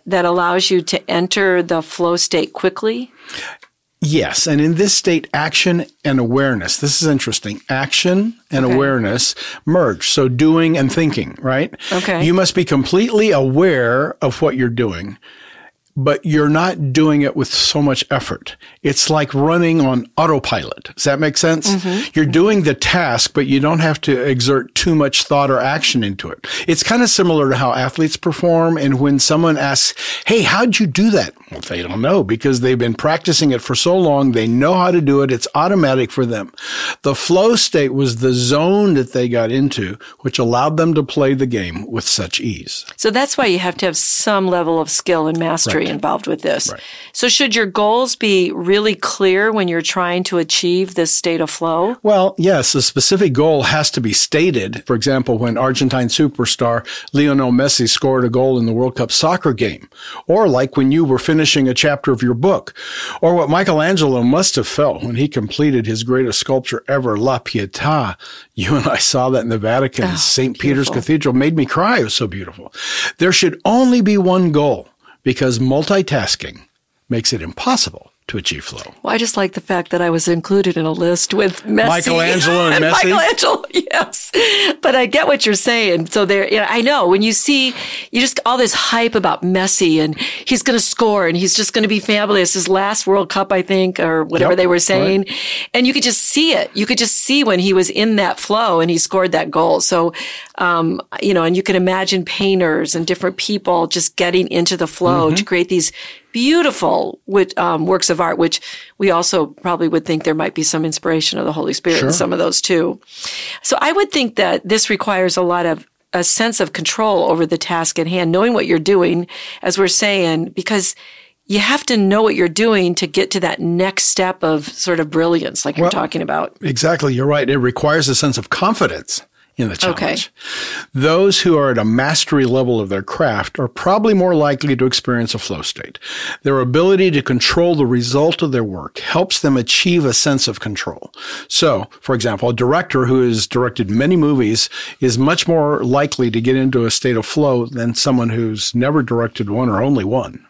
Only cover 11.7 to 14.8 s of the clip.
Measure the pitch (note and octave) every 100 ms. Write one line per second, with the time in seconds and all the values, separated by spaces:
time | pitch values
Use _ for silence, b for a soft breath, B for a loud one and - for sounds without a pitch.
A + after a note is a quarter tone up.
11.7 | - B F#3 F3+ F3 D#3 F#3 F#3 - F3
12.7 | C#3+ B2 F3+ A#3 A3 A3 D3+ C3+ C3+ F#3
13.7 | C#3 A#2 B2 D3+ - C3+ - D#3 C3 B2
14.7 | A#2